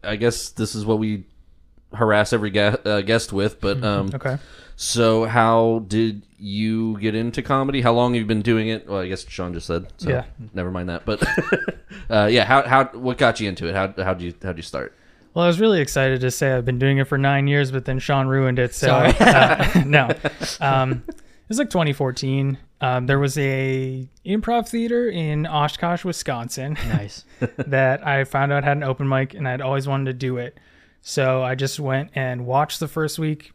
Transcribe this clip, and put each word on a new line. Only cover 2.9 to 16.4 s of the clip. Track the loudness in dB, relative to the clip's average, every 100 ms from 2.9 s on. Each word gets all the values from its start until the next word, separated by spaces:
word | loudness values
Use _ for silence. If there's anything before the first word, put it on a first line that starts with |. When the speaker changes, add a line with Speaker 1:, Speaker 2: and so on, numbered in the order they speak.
| -2
Speaker 1:
guest | 2 0 0
with, | -2 -2 -2
but, | -4 -2
um, | -2 -2 -2
Speaker 2:
Okay. | -4 -6 -8 -10 -20 -20 -12
Speaker 1:
so | -6 2 4 4
how | 2 2 4 6 4 2 0
did | 0 0 -2 -14 _
you | -8 -4 -2 0 -2 -2
get | -2 -2
into | -4 -4
comedy? | -2 0 0 2
How | 2
long | 4 4
have | 2
you | 0
been | 0
doing | 2 2 2
it? | -4 -4
Well, | -6
I | -4
guess | -8 -10
Sean | -8 -8
just | -8 -4
said, | -6 -6 -10
so | -4
Speaker 2:
Yeah. | -4 -4 -14 -12
Speaker 1:
never | -8 -6
mind | -6 -6
that. | -6
But, | -4 -2 -2 -2 -2 -2 -4
<laughs> | -10 -16 -16 -2
uh, | 2 4
yeah, | 4
how, | 6 4
how, | 6 2 2
what | -2 -6 2
got | 2 2
you | -4
into | -4 -4
it? |
How, | -2 -2 -2
how'd | -4 -2
you, | -6 -8
how'd | -8 -8
you |
start? | -8 -8 -10 _ _ -20 _
Speaker 2:
Well, | 0
I | 2
was | 4
really | 4 4
excited | 2 0 2 2
to | -2
say | 0